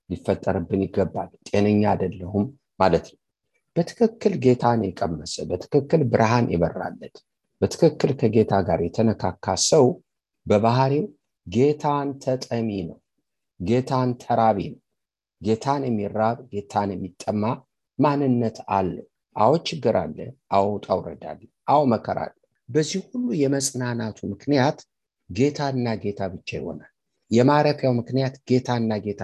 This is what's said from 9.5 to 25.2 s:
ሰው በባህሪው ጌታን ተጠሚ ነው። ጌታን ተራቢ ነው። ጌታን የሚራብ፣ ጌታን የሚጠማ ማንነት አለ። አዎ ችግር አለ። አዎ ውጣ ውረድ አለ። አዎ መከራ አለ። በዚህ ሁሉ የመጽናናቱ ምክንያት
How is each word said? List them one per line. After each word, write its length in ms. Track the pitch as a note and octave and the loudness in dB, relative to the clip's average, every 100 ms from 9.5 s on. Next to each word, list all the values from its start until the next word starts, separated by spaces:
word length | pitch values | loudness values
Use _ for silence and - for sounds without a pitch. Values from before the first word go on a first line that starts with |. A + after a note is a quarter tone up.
| F#2 | -2
ሰው 240 | - D#3 B2 - _ _ _ _ - | 2 4 4 2 _ _ _ _ 0
በባህሪው 600 | G#2 A2+ B2 C3+ D3 G#3 - _ _ - | 2 4 2 2 0 -2 -10 _ _ -4
ጌታን 600 | G2+ C#3+ D3 D3+ C#3+ C#3 C3+ | 2 2 2 -2 -2 -4 -6
ተጠሚ 500 | - C3 - A#2 A2+ G2+ | -4 -4 -4 -4 -4 -4
ነው። 140 | E2 - _ _ _ _ _ _ | -8 -12 _ _ _ _ _ _
ጌታን 500 | F2+ A#2+ C3 C3 B2+ A#2+ | -2 0 0 -2 -2 -4
ተራቢ 420 | - A#2 A2+ G2+ E2+ | -2 2 4 2 -2
ነው። 140 | - _ _ _ _ _ _ | -10 _ _ _ _ _ _
ጌታን 400 | G2+ A2+ C#3 C#3+ | -2 0 0 -2
የሚራብ፣ 540 | C3+ A2 G2+ G#2 A2 B2 - | -2 -2 -2 0 0 0 -6
ጌታን 420 | G2+ - G#2+ G2+ | -12 -4 -2 -2
የሚጠማ 520 | F#2 F#2 - - G#2+ G#2+ C#3 - _ _ - | -4 -10 -8 -4 -2 -2 -4 -10 _ _ 0
ማንነት 580 | D3 C#3+ C3+ A#2+ A2+ - - | 2 2 2 2 0 -4 -2
አለ። 260 | G2 F#2 D2+ - _ _ - | -2 0 -4 -12 _ _ 0
አዎ 160 | A2 E3 | 2 2
ችግር 320 | E3 D#3+ B2 G2 | 0 -4 0 0
አለ። 220 | D#2 D#2 A#2+ - _ | -2 -8 -14 -16 _
አዎ 160 | G2 G2+ | 2 2
ውጣ 200 | G2+ - | -2 -2
ውረድ 300 | F#2 E2 D#2 | -4 -4 -12
አለ። 180 | D2+ D2+ - _ - | -14 -16 -20 _ 2
አዎ 140 | C#3+ C#3 | 4 4
መከራ 340 | G#2+ - F#2 | 2 0 -6
አለ። 140 | - - _ _ - | -6 -12 _ _ -4
በዚህ 320 | C#3 D#3 F#3+ | -2 -2 -4
ሁሉ 260 | - B3 B3 | -8 -8 -4
የመጽናናቱ 840 | F3+ C3+ C#3 C3+ B2 B2 A#2+ A2 - - | 0 0 0 -2 -4 -4 -4 -6 -8 -10
ምክንያት 520 | G#2 - C#3+ C3+ D#3+ - _ _ _ | -8 0 2 2 0 -10 _ _ _